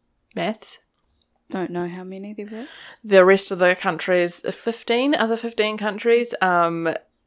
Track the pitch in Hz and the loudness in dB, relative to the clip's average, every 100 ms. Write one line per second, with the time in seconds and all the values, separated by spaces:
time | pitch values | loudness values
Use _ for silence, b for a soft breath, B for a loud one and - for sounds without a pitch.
0 | _ _ _ 196 175 220 - - _ _ | _ _ _ -6 -6 -6 -10 -12 _ _
1 | _ _ _ _ - 190 175 175 175 180 | _ _ _ _ -12 -8 -6 -6 -8 -10
2 | 185 190 202 208 208 220 277 B B B | -14 -14 -14 -14 -14 -14 -16 B B B
3 | 214 190 185 190 - 185 180 185 190 160 | 4 6 8 6 4 4 2 2 -2 -2
4 | - 180 175 - - - 233 226 - 233 | 0 0 0 -2 -6 -8 -6 -6 -2 0
5 | 277 302 226 226 233 226 214 214 208 202 | 0 0 0 -2 -4 -4 -4 -4 -6 -4
6 | 233 233 233 - 185 175 170 165 165 - | 2 2 2 -2 0 2 0 0 -4 -6
7 | - _ | -10 _